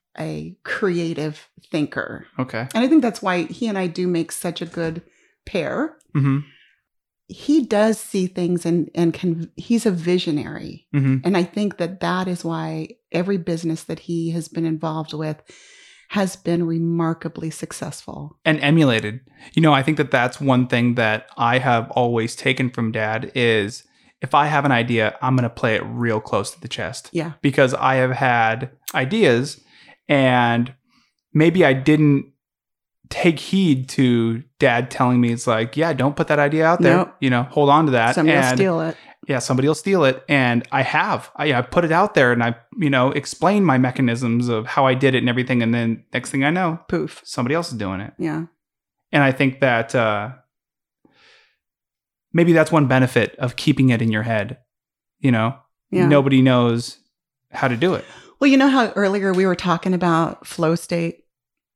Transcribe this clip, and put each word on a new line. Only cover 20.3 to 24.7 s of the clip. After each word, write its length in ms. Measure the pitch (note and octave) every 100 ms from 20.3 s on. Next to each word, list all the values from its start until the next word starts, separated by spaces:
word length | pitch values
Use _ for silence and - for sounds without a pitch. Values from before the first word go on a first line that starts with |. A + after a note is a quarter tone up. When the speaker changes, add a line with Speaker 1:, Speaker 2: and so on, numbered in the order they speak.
| -
Speaker 2:
one 260 | C#3 B2+ B2+
thing 280 | A#2+ A#2+ A#2+
that 320 | A2 A2 - -
I 220 | A#2 B2+
have 300 | C3+ A#2 B2
always 440 | B2 A#2+ A#2+ A2+ -
taken 340 | C3+ C3 B2
from 220 | B2 A2+
Dad 400 | A2 G#2+ A2+ - B2+
is 480 | A#2 A2 G2+ - _ _ _ _
if 120 | C#3
I 120 | C#3+ D3
have 160 | D3
an 60 | C#3